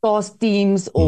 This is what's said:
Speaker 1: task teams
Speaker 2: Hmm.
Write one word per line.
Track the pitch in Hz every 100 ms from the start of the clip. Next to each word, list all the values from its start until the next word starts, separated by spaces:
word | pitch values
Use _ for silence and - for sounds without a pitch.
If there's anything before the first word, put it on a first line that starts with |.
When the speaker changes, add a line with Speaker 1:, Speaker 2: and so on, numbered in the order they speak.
Speaker 1:
task | 220 208 208 -
teams | 226 202 202 196 185
Speaker 2:
Hmm. | -